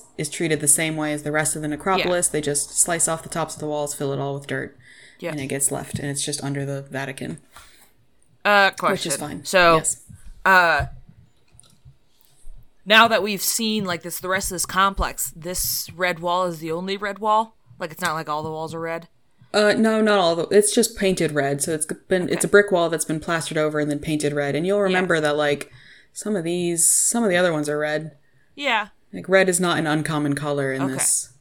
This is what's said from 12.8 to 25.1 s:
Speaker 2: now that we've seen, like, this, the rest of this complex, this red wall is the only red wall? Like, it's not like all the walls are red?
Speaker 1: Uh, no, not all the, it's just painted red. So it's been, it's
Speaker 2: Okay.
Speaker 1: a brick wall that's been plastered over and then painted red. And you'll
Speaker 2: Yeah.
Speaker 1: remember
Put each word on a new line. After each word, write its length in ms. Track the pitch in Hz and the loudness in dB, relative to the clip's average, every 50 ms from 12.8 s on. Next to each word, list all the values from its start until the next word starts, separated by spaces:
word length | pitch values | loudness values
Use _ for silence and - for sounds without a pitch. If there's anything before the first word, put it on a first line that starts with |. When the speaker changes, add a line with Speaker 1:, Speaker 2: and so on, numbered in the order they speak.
| - | 0
Speaker 2:
now 220 | 185 208 220 226 233 | 4 6 8 8 8
that 120 | 220 196 | 6 2
we've 200 | 185 214 208 180 | 0 0 -2 -2
seen, 420 | - - - - 226 220 214 214 202 | -2 -2 -2 0 0 0 0 0 -2
like, 200 | 185 175 170 - | -2 -4 -6 -6
this, 160 | 175 165 - | -8 -10 -8
the 100 | - 180 | -4 -2
rest 180 | 185 196 196 - | -2 -2 -2 -4
of 40 | 190 | -4
this 100 | 170 - | -4 -4
complex, 680 | - - 185 196 196 196 - 180 131 - - - - - | -2 0 2 2 2 2 0 -4 -4 -4 -6 -8 -10 -10
this 540 | 170 151 175 185 - - - - - - - 160 | -12 -10 -8 -6 -4 -4 -4 -4 -6 -6 -8 -6
red 260 | 160 180 180 180 160 | -2 -2 -2 -2 -2
wall 260 | 165 175 175 180 185 | -2 0 0 0 0
is 140 | 180 170 156 | 0 -4 -6
the 120 | 156 160 | -6 -6
only 240 | 160 170 185 190 196 | -6 -6 -4 -6 -6
red 240 | 202 208 202 202 196 | -6 -6 -8 -8 -4
wall? 380 | 208 214 214 214 202 214 _ _ _ - - - | 0 2 2 2 2 0 _ _ _ -20 -16 -12
Like, 120 | - 165 | -12 -10
it's 100 | 156 - | -8 -4
not 120 | 185 175 156 | -2 -2 -2
like 160 | 160 156 151 | -2 -4 -4
all 120 | 151 151 156 | -4 -4 -4
the 60 | 160 | -6
walls 240 | 156 156 160 160 160 | -6 -6 -8 -8 -8
are 60 | 165 | -8
red? 280 | 165 165 165 165 165 - _ _ _ _ _ _ - _ - | -6 -6 -6 -8 -10 -14 _ _ _ _ _ _ -12 _ 0
Speaker 1:
Uh, 200 | 202 214 208 202 - | 2 4 4 4 4
no, 240 | 220 226 220 220 | 4 2 4 4
not 160 | 214 214 208 202 | 4 4 4 4
all 160 | 180 165 170 | 4 2 2
the, 120 | 170 160 - | 0 0 4
it's 260 | - 208 208 - - | 4 4 4 6 4
just 240 | 247 220 - - - | 2 2 2 0 0
painted 340 | 202 190 185 - 170 156 147 | 0 0 2 2 0 0 0
red. 280 | 147 139 139 143 143 | 0 0 0 0 -2
So 120 | - - 160 | -2 -2 -2
it's 120 | 156 - | -4 -4
been, 380 | - 175 - - - 190 185 180 143 | -4 -8 -8 -2 0 0 0 2 0
it's 80 | - - | -2 -2
Speaker 2:
Okay. 80 | - | 0
Speaker 1:
a 20 | 170 | 6
brick 240 | - 202 202 202 | 6 6 6 6
wall 180 | 190 175 170 165 | 4 2 2 2
that's 160 | 165 156 - | 0 -2 -2
been 140 | - 160 156 | -2 -4 -4
plastered 380 | - - 170 160 160 - 165 160 | -2 -2 -2 -2 -2 -2 -2 0
over 220 | 156 151 151 151 | 0 0 0 0
and 120 | 151 147 | -2 0
then 80 | 147 143 | -2 -4
painted 340 | 143 - 156 147 151 147 147 | -2 -2 -2 0 0 0 0
red. 220 | 147 143 143 143 | 0 -2 0 0
And 100 | 151 165 | 0 0
you'll 120 | 185 202 208 | 0 2 2
Speaker 2:
Yeah. 40 | 202 | 2
Speaker 1:
remember 360 | 190 185 185 190 175 | 2 2 2 2 2